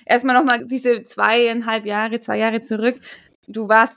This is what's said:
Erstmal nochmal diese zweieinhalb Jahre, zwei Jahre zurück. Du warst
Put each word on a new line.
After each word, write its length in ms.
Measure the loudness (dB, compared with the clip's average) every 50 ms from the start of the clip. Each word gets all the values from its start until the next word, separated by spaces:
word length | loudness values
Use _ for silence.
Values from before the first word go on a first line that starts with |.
| -2
Erstmal 280 | 0 0 0 2 2 2
nochmal 300 | 2 2 2 0 0 -2
diese 380 | -6 -6 -2 0 0 0 0 -2
zweieinhalb 840 | -12 -4 0 2 2 4 2 2 2 0 -4 -4 -4 -4 -4 -4
Jahre, 340 | -4 -4 -4 -4 -4 -6 -8
zwei 180 | -6 -6 -2 -2
Jahre 220 | -2 -2 -2 -4
zurück. 340 | -4 -4 -4 0 0 -2 -2 -2 -14 -20 -20 -20 _ _ _ _ _ -14
Du 200 | -10 -8 0 4
warst 260 | 4 4 4 2 -2